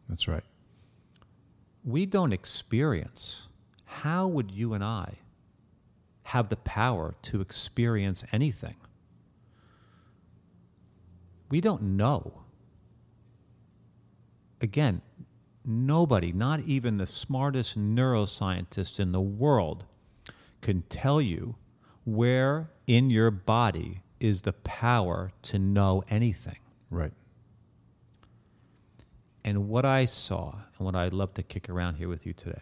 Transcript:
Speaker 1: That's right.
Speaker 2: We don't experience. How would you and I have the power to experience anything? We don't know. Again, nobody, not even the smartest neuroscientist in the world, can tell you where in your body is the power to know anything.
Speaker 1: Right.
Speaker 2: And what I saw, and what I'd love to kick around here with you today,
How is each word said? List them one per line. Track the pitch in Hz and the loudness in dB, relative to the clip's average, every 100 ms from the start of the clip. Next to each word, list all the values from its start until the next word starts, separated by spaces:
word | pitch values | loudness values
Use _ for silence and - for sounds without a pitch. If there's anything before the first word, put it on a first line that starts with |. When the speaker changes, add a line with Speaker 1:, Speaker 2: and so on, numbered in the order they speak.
| - | -10
Speaker 1:
That's | 85 - | -6 -4
right. | 80 - _ _ _ _ _ _ _ _ _ _ _ _ _ | -4 -6 _ _ _ _ _ _ _ _ _ _ _ _ _
Speaker 2:
We | 127 139 | -4 -2
don't | 196 196 156 | 2 2 2
experience. | 95 - - - 113 151 90 - - - - - - _ _ | 0 -4 -10 -2 0 2 0 -4 -12 -14 -14 -18 -20 _ _
How | - - 147 180 190 | -18 -8 -4 0 0
would | 151 98 | 0 -2
you | 98 117 | -4 -2
and | 104 | -2
I | 104 107 - - - _ _ _ _ _ _ _ _ _ | -2 -4 -8 -12 -20 _ _ _ _ _ _ _ _ _
have | - 123 104 | -4 -2 0
the | 107 | -2
power | - 104 123 95 80 - | -4 0 0 0 -4 -8
to | - 104 | -6 -6
experience | 95 - - - 117 110 98 90 - | -4 -6 -6 -2 0 2 0 -2 -4
anything? | 110 147 98 82 - - _ _ - _ _ _ _ _ _ _ _ _ _ _ - _ - _ _ - _ - - - - - | -2 0 -4 -10 -16 -20 _ _ -20 _ _ _ _ _ _ _ _ _ _ _ -20 _ -20 _ _ -20 _ -20 -20 -20 -18 -2
We | 147 | 0
don't | 196 95 101 98 | 2 0 0 2
know. | 117 139 - - - - - _ _ _ _ _ _ _ _ _ _ _ - _ _ _ _ _ _ - | 2 0 -4 -14 -20 -20 -20 _ _ _ _ _ _ _ _ _ _ _ -20 _ _ _ _ _ _ -6
Again, | 110 143 143 87 - - - _ _ _ | -2 2 2 0 -6 -20 -20 _ _ _
nobody, | - 113 135 160 160 104 85 | -4 -2 2 4 4 4 2
not | 92 127 156 | 0 0 -2
even | 160 135 117 104 | 0 0 0 0
the | 90 | -2
smartest | - - 135 139 131 113 110 | -6 -4 -2 0 0 -2 -2
neuroscientist | 104 117 131 113 101 - 95 90 90 - 92 - | 0 2 4 2 0 -2 -2 -2 -4 -6 -4 -2
in | 92 | 0
the | 92 | 2
world, | 98 104 147 123 80 80 - _ _ _ - - - - | 0 2 4 4 2 -4 -12 _ _ _ -20 -20 -20 -8
can | - 92 - | -2 0 -2
tell | - 131 151 | -4 0 2
you | 117 82 98 110 - _ _ - | 2 -2 -6 -12 -16 _ _ -12
where | 117 107 120 131 135 151 160 - - | -4 2 4 4 2 0 -4 -6 4
in | 120 131 | 6 6
your | 110 113 | 6 4
body | 98 110 113 113 82 - 92 - - | 4 2 4 4 0 -6 -10 -14 -2
is | 110 95 | 0 2
the | 98 | 0
power | - - - 117 120 90 85 92 - | -4 -6 -2 2 2 2 -2 -4 -10
to | - 101 | -4 0
know | 95 101 98 95 - | 2 4 4 4 2
anything. | 107 120 92 - - _ _ - | 2 2 0 -8 -14 _ _ -8
Speaker 1:
Right. | 87 78 - _ _ _ _ _ _ _ _ _ _ _ _ _ _ _ _ _ _ _ _ _ _ | -4 -4 -8 _ _ _ _ _ _ _ _ _ _ _ _ _ _ _ _ _ _ _ _ _ _
Speaker 2:
And | 107 101 101 | -2 0 0
what | 117 135 | 2 2
I | 135 | 4
saw, | 123 - - 85 - 104 - - | 2 -2 -4 -4 -6 -10 -14 -6
and | |
what | 92 | -2
I'd | 92 90 | 0 0
love | 92 95 | 0 -2
to | - | -4
kick | - 92 - | -8 -8 -6
around | 90 87 | -4 -4
here | 78 90 | -4 -6
with | 85 87 | -8 -10
you | |
today, | 87 87 82 | -12 -10 -10